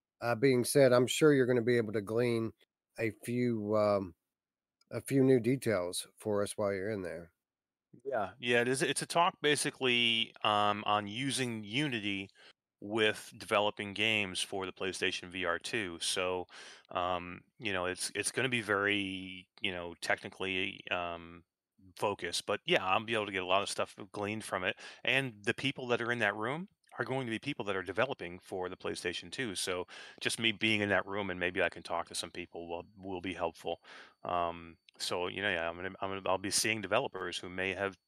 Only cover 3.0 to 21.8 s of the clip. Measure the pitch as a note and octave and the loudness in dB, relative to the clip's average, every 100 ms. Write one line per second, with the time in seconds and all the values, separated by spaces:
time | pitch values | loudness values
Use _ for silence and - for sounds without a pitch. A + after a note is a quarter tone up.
3 | A2+ - - A#2+ B2 A2+ G#2 G#2+ G#2 G2+ | -4 -4 -4 0 2 0 2 4 4 4
4 | F#2+ - _ _ _ _ _ _ _ A#2 | 0 -10 _ _ _ _ _ _ _ -10
5 | - C#3 C3 B2+ A2 C3+ A#2 G2+ F2+ F2+ | 0 4 8 8 6 2 2 0 0 -6
6 | - _ A2 G#2 G2+ - G#2 G2 G2 G#2+ | -10 _ -2 0 0 -2 -2 0 -2 -4
7 | F2+ D#2+ E2+ _ _ _ _ _ _ - | -6 -8 -12 _ _ _ _ _ _ -14
8 | C#3 B2 F#2+ A#2 B2 A#2+ A#2+ C3 C#3 C#3 | -6 -4 -4 -4 2 4 4 2 0 -2
9 | D3+ E3 F3 - D3 C#3+ C3+ - C3 A#2+ | 0 2 2 2 2 2 0 0 2 4
10 | A#2 A2+ A2+ - A2 G#2 G#2 G#2 G#2+ G#2 | 4 2 -2 0 2 4 4 2 2 2
11 | G2+ A2 C#3 A#2+ B2 A2+ G#2 A#2 D3+ A#2+ | 0 -4 -2 0 -2 -4 -4 -2 0 -2
12 | G2+ G2 G2 _ - _ _ _ G#2 A2 | -4 -4 -8 _ -20 _ _ _ -4 4
13 | G#2+ G2+ - A2 F#2 G#2+ G#2 - G#2 G2 | 4 2 -8 -16 0 2 2 -2 -8 0
14 | A2 G#2+ G2 F2+ - G2 F#2 - F#2+ F2+ | 2 2 0 -4 -4 -4 -6 -4 -6 0
15 | F#2+ - F#2 F2+ F2 E2+ - A#2 F#2+ E2+ | -2 -2 -8 -4 -2 -2 -2 -4 -4 -4
16 | - - F#2 F#2 F2+ - - - _ F#2+ | -4 -2 0 -2 -6 -14 -20 -20 _ -4
17 | F2+ F2+ F2+ F2+ _ _ A2 F#2+ F2+ F#2 | -2 -2 -4 -12 _ _ -4 -2 -2 -2
18 | - - G2+ - B2+ B2 G2+ G2+ G2+ G2+ | -4 -4 -4 -2 0 0 0 2 2 0
19 | G2 F#2+ F#2 F#2 F#2 - G2+ F2+ F2 E2+ | -2 -6 -10 -12 -18 -8 -6 -4 -6 -8
20 | - G2+ G#2+ - F#2+ F#2 G2 F#2+ - F#2 | -4 -2 -4 -8 -4 -2 -4 -8 -6 -4
21 | F2 E2+ E2+ E2+ E2+ _ _ _ | -4 -6 -12 -18 _ _ _ _